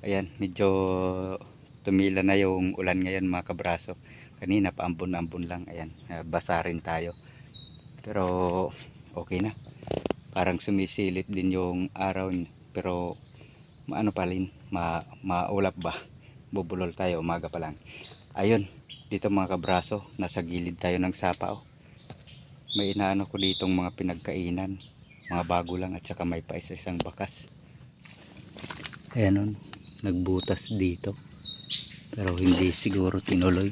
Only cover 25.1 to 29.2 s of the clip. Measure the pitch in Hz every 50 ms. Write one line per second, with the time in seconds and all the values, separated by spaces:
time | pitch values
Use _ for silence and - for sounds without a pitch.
25.1 | - - - - 92 87 87 85 87 87 87 85 90 90 92 92 90 87 - -
26.1 | 87 - 87 87 87 85 80 - 85 87 - - 90 85 - 87 90 85 - 90
27.1 | - - 98 - - - - - - - - - - - - - - - - -
28.1 | - - - - - - - - - - - - - - - - - - - -
29.1 | - 127